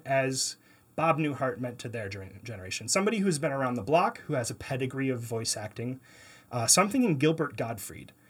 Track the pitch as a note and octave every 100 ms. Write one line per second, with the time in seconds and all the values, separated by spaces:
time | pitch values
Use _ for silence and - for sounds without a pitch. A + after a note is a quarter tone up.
0 | - C3+ C3+ C3 - - _ _ _ -
1 | D#3+ D3+ D3+ C3 C3 A2 B2+ A#2+ B2 A2+
2 | G2+ G2 F#2+ G2 - G2 F#2 - A2 F#3+
3 | G3+ A3 G3 D3 D3+ C3+ B2+ B2 G2 E3
4 | G#3+ - - C#3+ A2+ A2+ - C3 C3 C3
5 | C3+ B2 A#2 A2+ A2+ - G#2 - A#2+ C3
6 | - - - - - A#2+ A2+ - G3+ C4+
7 | A#3+ C#3 D3+ D#3+ D3 - A#2 A2 - D2
8 | C2 -